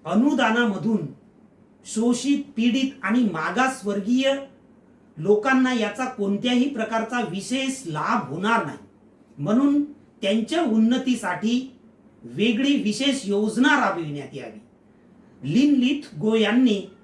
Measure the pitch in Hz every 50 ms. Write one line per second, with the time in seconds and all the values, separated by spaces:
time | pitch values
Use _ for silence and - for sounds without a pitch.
0 | _ 156 175 208 254 294 302 247 247 226 220 240 240 220 196 175 151 220 226 190
1 | 151 135 - - _ _ _ _ _ _ _ _ _ _ _ _ _ - - 220
2 | 226 247 240 240 - 277 285 - - - - 226 226 247 214 269 262 269 - -
3 | - 196 220 247 247 202 165 160 160 170 185 233 262 262 262 - 190 208 202 208
4 | 190 202 247 262 269 269 277 277 - - - - _ _ - _ _ _ _ _
5 | _ _ _ - 156 190 208 208 208 269 262 262 262 254 254 233 208 - - -
6 | 254 - - - 202 196 202 202 233 247 247 247 262 285 - 214 214 208 233 -
7 | - - 247 240 220 165 165 196 196 - 247 269 269 269 - - - 175 151 156
8 | 156 190 240 220 160 127 139 170 190 220 233 220 175 147 - - - - _ _
9 | _ _ _ _ _ _ _ - 143 180 214 247 285 285 285 294 294 - - -
10 | - _ _ _ - 196 214 226 214 - 311 339 339 254 214 220 220 226 247 240
11 | - 254 247 214 208 185 180 175 208 226 240 254 262 - - - _ - _ _
12 | _ - _ _ - 117 120 143 202 240 226 214 277 285 294 240 180 214 202 -
13 | 269 277 262 - - 196 202 202 214 214 - 233 254 302 294 262 226 190 165 175
14 | 165 147 143 143 135 120 - 131 117 113 104 104 - _ _ _ _ _ _ _
15 | _ _ _ _ _ _ _ - - 135 160 233 285 294 285 254 240 262 302 -
16 | - - - 151 175 214 220 226 214 202 220 247 262 233 208 196 175 - - -